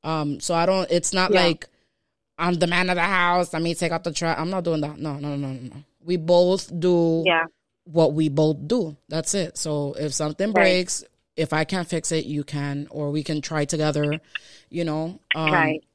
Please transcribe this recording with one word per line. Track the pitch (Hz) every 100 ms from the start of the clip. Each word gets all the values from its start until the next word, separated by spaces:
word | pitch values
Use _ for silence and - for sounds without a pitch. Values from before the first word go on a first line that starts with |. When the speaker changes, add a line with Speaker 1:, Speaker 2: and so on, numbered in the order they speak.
Speaker 1:
Um, | 160 160 147 143
so | -
I | 165 170
don't, | 190 180
it's | 175 -
not | 185 185
Speaker 2:
Yeah. | 190
Speaker 1:
like | 175 160 - _ _ _ _ _ _ -
I'm | 170
the | 170 175
man | 180 185
of | 180
the |
house. | 175 190 175 180 175
Let | 160
me | 170
take | 165 170
out | 165
the | 175
trash. | 147 165 147
I'm | 165
not | 190
doing | 170 156
that. | 147 147
No, | 151 143
no, | 143 143
no, | 135
no, |
no. | 131 127 - - _
We | 160 180
both | 160 175 180 190 - 175
do | 175 175 165 165 170
Speaker 2:
Yeah. | 165 165 _ _ _
Speaker 1:
what | - 160 160
we | 151 156
both | 139 156 151 147
do. | 247 165 147 _
That's | 156 160
it. | 202 165 -
So | 160 147 143 -
if | 151
something | 135 151 151 202
Speaker 2:
Right. | 185
Speaker 1:
breaks, | 190 180 180 - - _ _ -
if | 156
I | 156
can't | 151 190 170
fix | 165 -
it, | 160 139
you | 147
can, | 143 147 143 143 147
or | 147 147
we | 151
can | 143 151
try | - 156
together, | 147 156 151 147 147 156 _ - - - _
you | 170
know. | 170 151 165 190 _
Um, | 160 156
Speaker 2:
Right. | 170 156 156 _